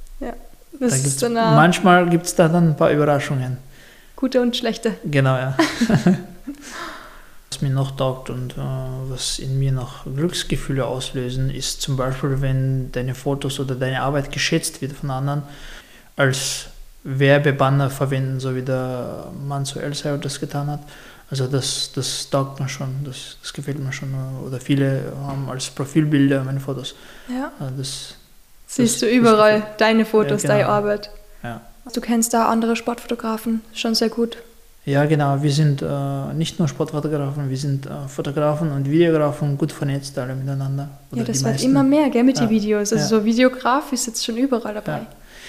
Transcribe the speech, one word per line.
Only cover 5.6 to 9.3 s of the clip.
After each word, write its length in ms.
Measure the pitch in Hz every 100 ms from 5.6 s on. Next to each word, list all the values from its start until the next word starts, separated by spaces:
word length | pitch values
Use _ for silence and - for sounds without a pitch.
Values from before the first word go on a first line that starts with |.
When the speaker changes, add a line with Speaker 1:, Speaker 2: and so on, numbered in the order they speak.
| 311 - 226
Speaker 1:
<laughs> 80 | 175 180 185 - - - - - - 330 - - - - - -
Speaker 2:
Was 100 | -
mir 100 | 139
noch 260 | 135 135 135
taugt 340 | 131 127 -
und, 220 | 127 127
äh, 80 | 135 135 131 131 131 131
was 300 | 127 -